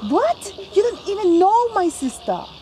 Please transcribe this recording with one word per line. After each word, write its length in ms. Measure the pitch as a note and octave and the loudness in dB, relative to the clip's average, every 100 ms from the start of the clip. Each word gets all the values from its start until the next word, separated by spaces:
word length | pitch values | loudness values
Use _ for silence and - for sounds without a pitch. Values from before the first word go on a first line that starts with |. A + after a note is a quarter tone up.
What? 520 | G#3 C#4+ D5 F5 - G4 G4 | -2 0 0 -2 -8 -16 -4
You 80 | - | 0
don't 260 | A#4 G#4+ - | 0 -2 -6
even 300 | G4+ G4+ E4+ | -2 2 4
know 300 | F#4 A4 A#4+ | 4 4 2
my 140 | A4 F4+ | 0 -2
sister. 560 | - C4 - - F3+ - - | -2 -8 -8 -6 -6 -6 -18